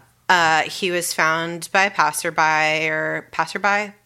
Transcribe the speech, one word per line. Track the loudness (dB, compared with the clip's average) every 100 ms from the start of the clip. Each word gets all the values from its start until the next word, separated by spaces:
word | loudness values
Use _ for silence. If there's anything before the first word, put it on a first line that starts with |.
| -16 _ 2
Uh, | 4 6 2
he | 0 -4 -2
was | -2 -4
found | 0 0 0 -2 -6 -2
by | 0 2
a |
passerby | 2 0 0 -4 0 2 2 2 0 0
or | -2 -4 -6 -8
passerby? | -6 -4 -2 0 0 -4 -10